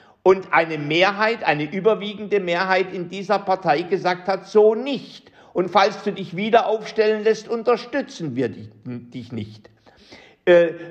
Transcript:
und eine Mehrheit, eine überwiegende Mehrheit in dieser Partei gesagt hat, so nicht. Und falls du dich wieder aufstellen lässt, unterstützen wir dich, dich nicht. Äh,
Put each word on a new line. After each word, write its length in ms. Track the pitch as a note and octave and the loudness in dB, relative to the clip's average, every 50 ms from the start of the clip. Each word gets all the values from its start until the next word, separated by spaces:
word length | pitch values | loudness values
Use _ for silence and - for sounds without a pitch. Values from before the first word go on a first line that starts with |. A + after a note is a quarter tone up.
| _ _ _ _ | _ _ _ _
und 320 | - F#3 F#3+ F#3+ F#3 - - | 4 4 4 4 2 0 2
eine 240 | D#3 E3+ D#3+ D#3+ D3+ | 2 2 2 -2 -6
Mehrheit, 640 | D3 C#3+ D#3 E3+ F#3 G3 G3+ G3 A3 A3 A#3 A3+ - | -4 -2 2 2 2 2 2 2 0 0 -2 -2 0
eine 280 | D#3+ D3+ D3 D3+ D3+ | -2 0 0 -2 -4
überwiegende 680 | G3 F#3+ F3 A3 G#3+ G3+ G3 G#3 G#3 G3+ G#3+ F#3+ G#3 G3+ | -4 0 2 2 2 2 -2 -8 -10 -10 -6 -2 -2 -2
Mehrheit 540 | F#3 F3+ E3+ F3 F#3+ F#3+ F#3+ F#3 F#3+ F#3 G3 | 0 0 -2 0 0 2 2 0 0 -2 -4
in 160 | F#3+ F3 F3 | -8 -8 -8
dieser 300 | F3+ G3 G3 F#3 G#3 G3 | -8 -8 -4 -2 -2 0
Partei 420 | G3+ F#3 F#3+ F#3 - E3+ D3 D3 | 0 0 -2 0 2 0 0 0
gesagt 460 | F3 F3 G3+ F3+ - F3+ F3+ F3 - - | 0 -2 -2 -2 0 0 -2 -2 -2 -4
hat, 200 | F#3+ F#3 F#3 - | -4 -4 -4 0
so 260 | - G#3+ G#3 G#3+ A3+ | 4 6 6 6 4
nicht. 580 | A3+ B3+ C#4+ C#4 F#3+ - - - - - - _ - - - - | 2 -2 -4 -4 -6 -6 -10 -20 -20 -20 -20 _ -20 -20 -8 -4
Und 160 | - F3+ F3+ | -4 -2 2
falls 340 | - G#3 G3 G#3+ G3+ - - | 4 4 4 4 2 -2 -6
du 80 | G#3+ | -6
dich 240 | F#3+ G3 F#3 D3+ - | -6 -6 -8 -10 -8
wieder 320 | E3+ G#3 A3 G#3 A3+ G3 F#3+ | -6 -2 2 4 4 4 2
aufstellen 560 | A3 G#3+ F3+ - - A3 G#3+ G#3+ G#3+ G#3+ G#3 | -2 -2 -4 -4 -2 0 2 2 2 0 2
lässt, 260 | A3 A3 G#3+ - - | 0 0 0 -2 -6
unterstützen 840 | A#3 A#3 A3 B3 A#3+ G#3 - - - C#4+ B3+ - - - E3+ D3 A#2+ | -6 -4 0 0 0 0 0 -4 -4 -6 -6 -6 -8 -10 -8 -6 -4
wir 140 | B2 B2+ A2+ | -2 -4 -4
dich, 200 | G2+ - A2 A2 - - - | -4 -8 -16 -18 -20 -18 -14
dich 460 | B2 B2 B2 A#2+ - - B2+ A#2 - | -14 -14 -14 -14 -14 -16 -16 -14 -12
nicht. 380 | - A2+ G#2 G#2+ A2 - - - _ _ _ _ - _ - - - - - - _ _ - | -10 -10 -10 -10 -12 -20 -20 -20 _ _ _ _ -20 _ -20 -20 -20 -20 -20 -20 _ _ 4
Äh, 280 | F#3 F3 F3 E3+ E3 E3 E3 E3 - | 6 6 6 6 4 0 -6 -12 -14